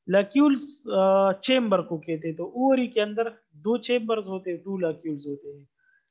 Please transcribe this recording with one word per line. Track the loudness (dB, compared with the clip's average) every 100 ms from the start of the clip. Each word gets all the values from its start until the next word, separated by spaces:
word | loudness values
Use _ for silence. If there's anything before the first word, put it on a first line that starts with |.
| 0
लैक्यूल्स, | 0 2 4 4 4 -4 -16 -4
अ, | 2 4 4 4
चेंबर | 0 0 2 2 0
को | 0 -8
कहते | -6 -6 -6
हैं, | -8
तो | -8 -2
ओवरी | 2 2 2
के | -2
अंदर | -2 -2 -6 -6 _ -8
दो | -2 -2
चेंबर्स | 0 -2 0 -4 -4
होते | -8 -6
हैं, | -8
टू | -8 -4
लैक्यूल्स | -4 -4 -8 -8 -10
होते | -12 -14
हैं। | -18 -20 _ _ _ _